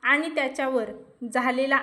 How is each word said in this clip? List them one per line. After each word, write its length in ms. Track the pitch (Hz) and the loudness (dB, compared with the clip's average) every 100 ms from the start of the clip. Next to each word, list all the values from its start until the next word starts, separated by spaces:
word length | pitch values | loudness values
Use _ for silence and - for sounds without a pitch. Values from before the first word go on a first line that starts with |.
आणि 260 | 247 285 320 | 2 2 0
त्याच्यावर 560 | 311 262 262 269 262 214 - - - | -2 -2 -2 0 0 -2 -8 -18 -14
झालेला 520 | 240 254 247 247 269 269 | -4 0 0 2 2 2